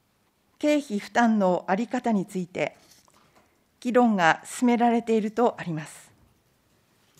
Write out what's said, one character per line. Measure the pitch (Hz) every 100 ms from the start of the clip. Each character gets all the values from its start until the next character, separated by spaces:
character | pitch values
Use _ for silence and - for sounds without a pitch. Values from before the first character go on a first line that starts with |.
| _ _ _ _ _ _
経 | 302 302
費 | 285 202
負 | -
担 | - 233 214
の | 185 180 -
在 | 190
り | 233
方 | 247 233
に | 208 165
つ | 185
い | 170
て、 | - 147 - _ _ _ _ _ _ _ _ _ _
議 | 247
論 | 247 240 202
が | 165 - -
進 | - 247
め | 233
ら | 240
れ | 233
て | 226 226
い |
る | 214
と | 220 233 -
あ |
り | 170
ま | 156 147
す。 | - - _ _ _ _ _ _ _ _ _ _ _